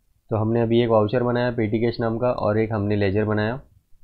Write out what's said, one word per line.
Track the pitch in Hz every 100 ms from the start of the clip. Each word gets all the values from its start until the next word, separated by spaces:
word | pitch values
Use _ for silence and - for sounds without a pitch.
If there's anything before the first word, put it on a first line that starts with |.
| _ _ -
तो | 107
हमने | 110 117
अभी | 113 117
एक | 117
voucher | 110 107 127
बनाया | 120 120 123
पेटी | 117 107 113
कैश | 117 123
नाम | 117 113
का | 123
और | - 104 107
एक | 110
हमने | 107 101 104
ledger | 101 101
बनाया | 107 107 107 135 - _ _ -